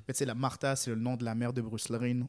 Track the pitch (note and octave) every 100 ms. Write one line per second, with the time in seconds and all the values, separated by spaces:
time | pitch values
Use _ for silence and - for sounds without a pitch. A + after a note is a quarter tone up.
0 | - - C3 A#2 C3 - C#3 C3+ B2 A2
1 | B2 B2 A#2 A2+ A#2+ B2 A2 A2 - A#2
2 | B2 B2